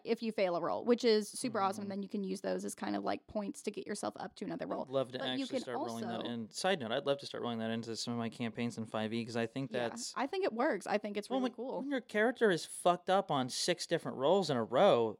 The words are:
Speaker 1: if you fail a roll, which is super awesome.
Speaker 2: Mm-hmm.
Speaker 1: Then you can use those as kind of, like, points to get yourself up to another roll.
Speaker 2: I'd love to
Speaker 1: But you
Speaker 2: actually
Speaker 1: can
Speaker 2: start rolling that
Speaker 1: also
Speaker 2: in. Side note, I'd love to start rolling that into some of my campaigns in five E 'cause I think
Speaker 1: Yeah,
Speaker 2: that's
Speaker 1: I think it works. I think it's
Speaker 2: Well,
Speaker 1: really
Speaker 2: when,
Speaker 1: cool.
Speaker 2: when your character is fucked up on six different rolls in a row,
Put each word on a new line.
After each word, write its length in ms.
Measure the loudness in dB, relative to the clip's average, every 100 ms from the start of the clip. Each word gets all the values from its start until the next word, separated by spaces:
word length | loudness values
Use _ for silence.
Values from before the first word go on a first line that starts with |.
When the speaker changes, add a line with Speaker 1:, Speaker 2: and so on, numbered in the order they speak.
Speaker 1:
if 180 | -2 -2
you 80 | 0
fail 240 | 2 2
a 60 | 2
roll, 240 | 0 0
which 200 | 2 4
is 240 | 6 4 2
super 320 | -4 -4 0
awesome. 220 | 0 0
Speaker 2:
Mm-hmm. 80 | -6
Speaker 1:
Then 120 | -6
you 40 | -4
can 140 | -4
use 180 | -4 -4
those 220 | -2 -2
as 100 | -4 -6
kind 180 | -4
of, 80 | -2
like, 240 | -2 -4 -4
points 340 | -6 -6 -6
to 100 | -8
get 160 | -8 -6
yourself 260 | -6 -6 -6
up 180 | -10 -10
to 80 |
another 240 | -8 -6 -4
roll. 140 | -6
Speaker 2:
I'd 60 | -2
love 220 | -2 -2
to 60 | -2
Speaker 1:
But 80 | -4
you 60 |
Speaker 2:
actually 140 | -4 -2
Speaker 1:
can 120 | -4
Speaker 2:
start 160 | -4 -4
rolling 280 | -4 -4 -4
that 140 | -4
Speaker 1:
also 80 | -4
Speaker 2:
in. 180 | -6 -6
Side 280 | -4 0 0
note, 120 | 0
I'd 140 | 0 0
love 120 | 0
to 80 | -2
start 160 | -6
rolling 160 | -4 -2
that 140 | -2
into 240 | -2 -4 -6
some 180 | -4
of 40 | -4
my 100 | -4
campaigns 500 | -4 -6 -4 -4 -4
in 80 | -4
five 260 | -2 -2
E 120 | -2
'cause 100 | -2 -2
I 100 | -2
think 260 | -2 -4
Speaker 1:
Yeah, 160 | -2 -2
Speaker 2:
that's 260 | -4 -8 -4
Speaker 1:
I 120 | -4
think 160 | 0
it 80 | 0
works. 340 | 2 0 0 0
I 100 | -2
think 200 | -2 -6
it's 120 | -2
Speaker 2:
Well, 120 | -2
Speaker 1:
really 100 | -2
Speaker 2:
when, 40 | -4
Speaker 1:
cool. 240 | -6 -6
Speaker 2:
when 100 | -2
your 100 | -4
character 520 | -2 2 2 4 4
is 120 | 4
fucked 460 | 0 0 4 4 4
up 220 | 2 4
on 160 | 0 0
six 360 | 0 0 0
different 320 | 0 -2 -2 2
rolls 320 | 6 6 4
in 80 | 2
a 80 |
row, 540 | 2 6 8 8 6